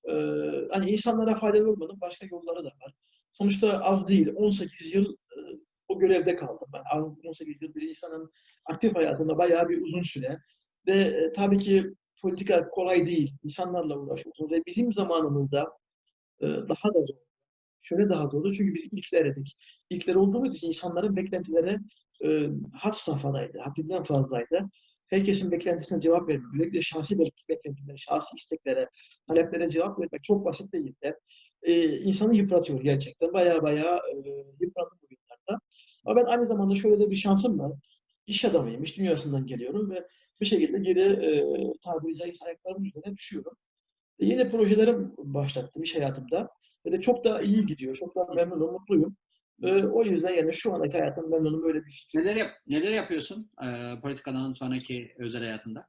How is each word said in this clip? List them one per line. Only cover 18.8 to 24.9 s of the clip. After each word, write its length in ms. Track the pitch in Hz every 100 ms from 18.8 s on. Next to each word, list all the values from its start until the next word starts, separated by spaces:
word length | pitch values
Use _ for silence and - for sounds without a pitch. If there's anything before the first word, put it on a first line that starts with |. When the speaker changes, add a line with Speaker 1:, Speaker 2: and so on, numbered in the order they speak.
| -
Speaker 1:
ilklerdik. 640 | 196 - 170 151 139 139 - - _ _
İlkler 240 | 180 -
olduğumuz 420 | 185 196 226 262 160
için 120 | 170
insanların 480 | 160 180 170 202 196
beklentileri, 600 | 185 180 170 160 170 208 - _ _ _
e, 260 | 151 156 147 143 143
had 200 | - 208
safhadaydı, 680 | 208 - 143 139 135 120 -
haddinden 460 | 131 143 160 185
fazlaydı. 680 | 151 143 127 127 117 175 196 _ _